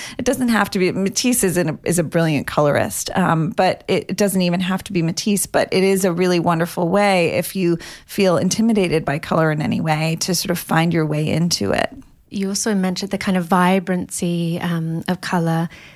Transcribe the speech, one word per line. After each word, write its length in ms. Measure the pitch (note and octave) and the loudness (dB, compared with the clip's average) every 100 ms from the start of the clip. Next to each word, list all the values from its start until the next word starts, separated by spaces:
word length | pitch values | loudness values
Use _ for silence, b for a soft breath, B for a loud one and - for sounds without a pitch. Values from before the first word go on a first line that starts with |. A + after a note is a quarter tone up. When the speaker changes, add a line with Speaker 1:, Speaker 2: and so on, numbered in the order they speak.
| B B | B B
Speaker 1:
it 60 | B3 | -2
doesn't 240 | C4 A#3+ | 0 2
have 200 | G#3+ G3 | 2 0
to 80 | G3 | 0
be, 120 | F3+ | 0
Matisse 500 | E3+ F#3+ - B3 B3 | 0 -2 0 0 2
is, 140 | F#3+ E3 | 2 2
an, 240 | D#3+ - - | 0 -2 -2
is 140 | F3 | -2
a 40 | |
brilliant 440 | D3 E3+ E3 D3 - | 0 2 2 0 0
colorist, 640 | - D3 B2+ - - - - | 0 2 2 0 -4 -4 0
um, 340 | E3+ D#3+ D3+ | 2 2 0
but 340 | - F#3 - - | 2 0 0 -2
it, 200 | F3+ - | -2 -2
it 80 | F#3 | -2
doesn't 240 | G3+ F#3+ | 0 2
even 180 | F3 F3 | 0 0
have 240 | F3+ F#3+ | -2 -4
to 80 | - | -4
be 100 | F#3 | -2
Matisse, 440 | E3 - A3 G3+ - | -2 -2 0 0 0
but 240 | D#3+ - | 0 0
it 140 | F#3+ G3 | 2 2
is 180 | G3 | 2
a 80 | F#3+ | 2
really 300 | E3+ F#3 F3 | 2 2 2
wonderful 480 | E3+ E3 E3 - E3+ | 2 0 0 -2 0
way, 400 | G3+ G3+ F#3+ E3 | 2 4 4 2
if 260 | D#2 E3+ F#3+ | 0 -2 -2
you 220 | F3 E3+ B B - | 0 0 B B -8
feel 300 | - F#3 E3 | 0 2 2
intimidated 680 | F#3 G3 A3+ G#3 F3 D#3+ - | 2 2 2 2 2 0 -2
by 140 | D3 | -4
color 320 | - E3 D#3+ | -2 0 2
in 80 | D3+ | 0
any 180 | D3 - | -2 -2
way, 380 | D#3+ D#3 D#3+ E3 | 0 0 0 -2
to 160 | - F3 | -2 -2
sort 160 | - | -2
of 80 | F3 | -4
find 340 | - D#3+ E3+ | -2 0 2
your 120 | E3 D#3 | 2 0
way 200 | D3+ D#3 | 0 0
into 420 | D#3+ F3 - - | 0 0 0 0
it. 240 | - - - - _ _ | 0 -2 -6 -20 _ _
Speaker 2:
You 200 | G3+ G3 | -6 -4
also 260 | G3+ A3+ G3+ | -4 -2 0
mentioned 360 | F#3 F3+ G3 | 0 -2 -4
the 60 | F#3+ | -4
kind 200 | - F#3 | 0 -2
of 80 | E3+ | 2
vibrancy, 1120 | F#3 F3+ F#3+ F#3 F3+ - - F3+ F3 E3+ E3+ | 4 4 4 2 -2 -4 -4 -2 -2 -2 -2
um, 440 | F3 E3+ D#3+ E3 - | -2 -2 -2 -4 -4
of 140 | F3+ | -6
color. 480 | - F3+ E3 E3 E3+ B B | -2 -2 0 0 -2 B B